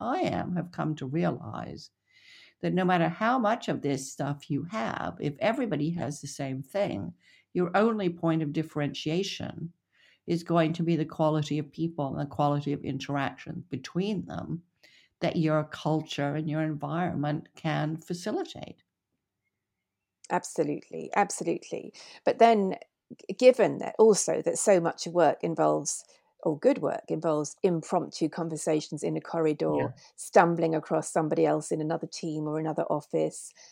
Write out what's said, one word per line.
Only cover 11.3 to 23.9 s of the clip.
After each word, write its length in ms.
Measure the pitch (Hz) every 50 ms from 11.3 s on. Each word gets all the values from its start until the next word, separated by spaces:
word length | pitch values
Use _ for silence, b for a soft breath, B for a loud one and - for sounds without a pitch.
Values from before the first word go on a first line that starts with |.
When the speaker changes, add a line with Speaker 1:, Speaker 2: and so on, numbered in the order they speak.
| 156 156 147 - 147 151
Speaker 1:
of 140 | 147 143
people 360 | - 160 165 170 165 - 139 135
and 120 | - 147
the 140 | 147 143 -
quality 380 | - 147 143 143 143 143 143
of 120 | 143 - -
interaction 800 | 139 139 135 135 - 143 139 135 135 131 - - - - - - -
between 560 | - 123 131 - - 175 190 214 208 175 -
them 360 | - 80 - - - 160 170 - _ b b b b b b b b b _
that 160 | 175 160 -
your 280 | 180 156 156 156 156 151
culture 720 | 151 - - - 151 156 156 156 - - - 143 143 143
and 120 | 156 156 165
your 120 | 147 156
environment 840 | 156 156 151 147 147 143 156 170 180 - - 143 147 147 151 - - - _
can 400 | - - 160 147 147 151 151 160
facilitate. 880 | 160 - - 175 175 - 214 247 381 330 - - - - - - _ _ _ _ _ _ _ _ _ _ _ _ _ _ _ _ _ _ _ _ _ _ _ _ _ _ _ _ _ - -
Speaker 2:
Absolutely, 800 | 170 175 - - - 180 151 147 147 - - - 165 165 156 - -
absolutely. 800 | - 202 202 - - 170 175 - - - - - - - - B B B B B B -
But 140 | - - -
then, 380 | 226 233 226 208 196 190 - - - - _ _ _ - - - - -
g-, 60 | 196
given 440 | - 254 254 262 - 196 147 139 143
that 160 | - -